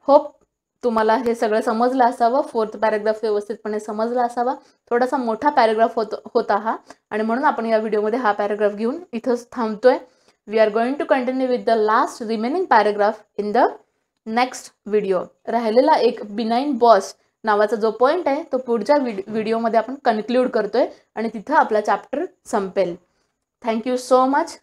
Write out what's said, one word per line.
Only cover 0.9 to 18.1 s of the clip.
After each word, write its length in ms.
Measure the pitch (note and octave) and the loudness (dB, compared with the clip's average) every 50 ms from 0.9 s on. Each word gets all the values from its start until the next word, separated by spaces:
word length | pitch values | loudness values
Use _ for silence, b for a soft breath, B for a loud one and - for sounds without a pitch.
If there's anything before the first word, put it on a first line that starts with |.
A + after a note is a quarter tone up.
| A3 A3 A3 A3 A3 | 0 0 2 2 2
हे 200 | B3+ B3 A#3 A#3 | 0 0 -2 -2
सगळं 260 | A#3 B3 A3 G#3 A3 | -2 -2 0 0 0
समजलं 440 | A3 B3+ A3+ A3 A#3+ B3+ C4 C4+ B3 | 0 -2 -2 0 0 0 2 2 2
असावं, 360 | A#3+ B3 - A#3+ A3+ A#3+ C#4 | 2 2 2 0 2 2 0
फोर्थ 360 | D4+ D4 - A#3 A3 G#3 G#3+ | -2 -2 -2 -4 -4 -4 -4
पॅराग्राफ 420 | G#3+ A3 A3 G#3+ G#3+ G3+ A3 G#3+ G#3+ - | -2 -2 -2 0 0 -2 -2 -2 -2 -2
व्यवस्थितपणे 560 | A3 G#3 G#3 G#3 - A3 G3+ _ G#3+ G#3+ G#3+ | -2 -2 -2 -4 -6 -12 -10 _ -6 -6 -6
समजला 440 | G#3+ - G#3 G#3+ A3 A#3 A#3+ B3+ A#3+ | -6 -8 -6 -4 -4 -2 -2 -2 -2
असावा. 320 | A#3+ A#3+ B3 A#3+ B3+ D4 C#4+ b b b b b _ | -2 -2 -4 -4 -4 -4 -6 b b b b b _
थोडासा 280 | A#3+ A#3+ B3+ B3+ C#4 | 0 0 0 0 -2
मोठा 320 | C4+ B3 A3+ A3 A3 - D4 | -4 -2 -4 -4 -2 -2 0
पॅराग्राफ 460 | D4 C4+ A#3 A3 A3 A3 A3+ A#3 A#3 | 2 4 2 4 4 2 2 0 0
होत-, 200 | A#3 A3 G#3+ - - _ - _ | -4 -4 -4 -6 -12 _ -4 _
होता 220 | A#3 G#3+ - G#3 | -2 0 0 -2
हा, 200 | G3+ G#3 A3 B3+ - B B B B B _ | -2 0 -4 -6 -6 B B B B B _
आणि 140 | - G#3+ G#3+ | -6 -4 -2
म्हणून 220 | A3 A3+ B3+ D4 | -2 -2 0 0
आपण 200 | D4+ - - A3+ | 0 0 0 -2
या 120 | A3+ A3+ | 0 0
व्हिडिओमध्ये 420 | G#3+ G#3+ A3+ G#3 G#3 G#3 G#3+ G#3+ C4 | 0 0 0 0 0 0 0 -2 0
हा 120 | B3 G#3+ | 0 0
पॅराग्राफ 400 | G3+ G#3 G#3 G3+ G#3 G#3 G#3+ G3+ | 0 0 -2 -2 0 0 0 0
घेऊन 280 | G#3 G3+ A3+ A3+ C#4 E4+ F4+ _ | 0 0 -4 -4 -4 -6 -10 _
इथंच 360 | - A3+ - C4 B3 A#3+ A#3+ _ | -12 -6 -2 -2 -2 -2 -4 _
थांबतोय. 460 | - B3+ A#3 A3 G#3+ G3+ - B3+ C4+ D#4+ - b b b b b b b _ - | -6 -6 -4 -4 -4 4 4 4 4 4 -4 b b b b b b b _ -4
We 60 | G#3 | 2
are 160 | A3 A3 G#3+ | 2 2 4
going 240 | G3+ A3+ A#3 B3 C#4 | 2 0 0 -2 -2
to 100 | D4 E4 | -4 0
continue 440 | D#4+ D4+ C4+ B3 B3 C4 C4 C4 B3+ | 0 0 0 0 -2 -2 -2 -2 -2
with 160 | B3 A#3 G3 | -2 -2 0
the 120 | A#3 A3+ | 0 2
last 500 | A3 G#3+ G#3+ G#3+ A#3+ D4 E4+ - - A#3+ G#3 | 2 2 2 2 2 0 0 -4 -10 -6 -6
remaining 340 | A3+ G#3+ A3 A#3+ D4+ F#4 F#4+ | -4 -4 -2 -2 -2 -4 0
paragraph 800 | - C4 A3 G#3 G#3 G#3 G#3 G3+ G#3 A3 - _ _ _ - G3+ | 4 4 4 4 4 2 2 0 0 0 -4 _ _ _ -8 -6
in 60 | G#3 | 0
the 160 | G#3 A#3+ D4+ A4 - - _ _ _ _ _ _ _ _ _ A3 | 2 2 2 2 0 -6 _ _ _ _ _ _ _ _ _ -4
next 680 | A3 A#3 B3+ B3+ - - - - _ _ _ G#3 G3+ | -2 -2 -2 -2 -4 -14 -18 -20 _ _ _ -2 -2
video. 280 | G#3+ F#3+ F#3+ F#3 F3+ - - _ _ _ | -2 0 0 -2 -2 -2 -6 _ _ _
राहिलेला 460 | - A3 A#3 A#3+ A3 G#3+ A#3+ C#4 D4+ D#4 | -4 -4 -2 -2 2 2 4 4 6 4
एक 280 | - A3 A#3 A3+ - | 4 4 0 0 -2
benign 500 | - G#3 G3+ G#3+ A#3 A3 A#3 A#3+ C#4 D4 | -12 -10 -6 -6 -4 -2 -2 -2 -2 -2
boss 320 | C#4 A3+ A#3+ A#3 A3 F#3+ G3 - - _ _ _ _ _ - | 0 2 6 6 6 6 4 -4 -16 _ _ _ _ _ -2
नावाचा 320 | A3 G#3 G3+ G#3+ G#3 A#3+ | 0 2 2 2 2 2
जो 160 | G#3 G#3 A3 | 0 0 -2
पॉइंट 360 | G#3+ A3 B3 C4+ | 0 2 2 2